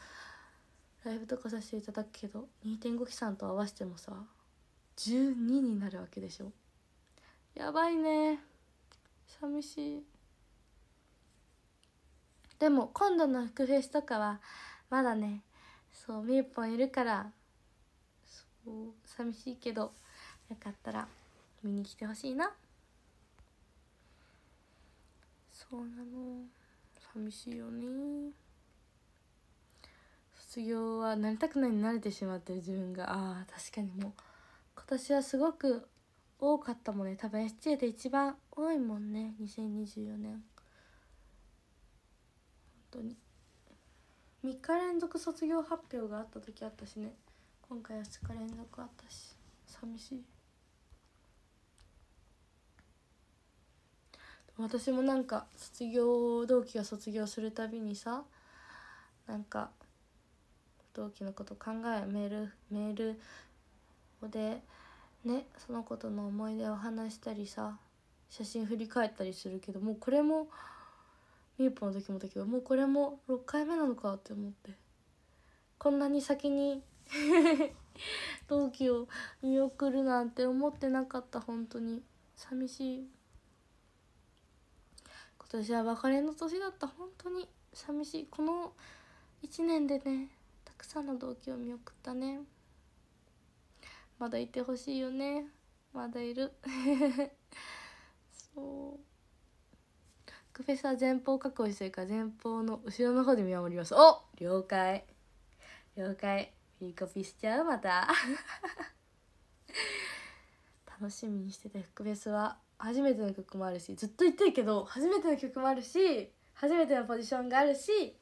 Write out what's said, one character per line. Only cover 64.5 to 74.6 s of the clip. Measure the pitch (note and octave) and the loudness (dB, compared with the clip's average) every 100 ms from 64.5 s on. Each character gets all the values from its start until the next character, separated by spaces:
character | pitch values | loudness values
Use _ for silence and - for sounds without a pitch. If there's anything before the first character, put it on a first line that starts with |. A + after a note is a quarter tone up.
| A#3+ - - - - - _ | -4 -10 -20 -20 -20 -20 _
ね、 | A#3 B3 C4+ - | -4 -4 -4 -16
そ | - | -10
の | A#3+ | -8
こ | A3+ A3+ | -6 -8
と | A3+ | -6
の | G#3 G#3 | -6 -4
思 | G3+ A3 | -4 -4
い | A3 | -4
出 | A3 | -4
を | G#3 | -4
話 | A3 A3 A3+ | -6 -6 -6
し | A3 | -8
た | - | -8
り | G#3 G3+ | -8 -8
さ、 | - G#3+ G#3 - _ _ _ _ | -6 -8 -8 -18 _ _ _ _
写 | - | -12
真 | G#3 A#3 G#3+ | -8 -4 -2
振 | A3+ | -2
り | A3 | -2
返 | B3 G#3+ | 0 0
っ | |
た | - | 0
り | F#3+ | -8
す | F#3 G3 | -6 -8
る | F#3+ | -8
け | G3 | -8
ど、 | G3 | -4
も | G#3 | -4
う | G#3+ | -2
こ | - | 2
れ | C#4 | 6
も、 | D4+ D#4 D#4 - - - - - - _ _ _ _ - | 6 4 0 -10 -18 -18 -20 -20 -20 _ _ _ _ 0
み | C4 | 2
ゆ | |
ぽ | B3+ G3+ | 2 -4
ん | |
の | G3 | -4
時 | G3 | -6
も | F#3+ | -6
だ | G3 | -6
け | G3+ | -6
ど、 | G3 | -2
も | B3 | -2
う | |
こ | B3+ C4 | 2 4
れ | C#4 | 4
も | C#4 C#4+ C#4+ - | 4 2 -2 -4
六 | B3+ B3+ | -4 0
回 | D4 D4+ | -2 0
目 | E4 | 2
な | D4 | 2
の | A#3+ | 0
か | G#3 G3 | -2 -6
っ | |
て | - | -8
思 | G#3 G3+ | -8 -8
っ | |
て。 | G3+ | -10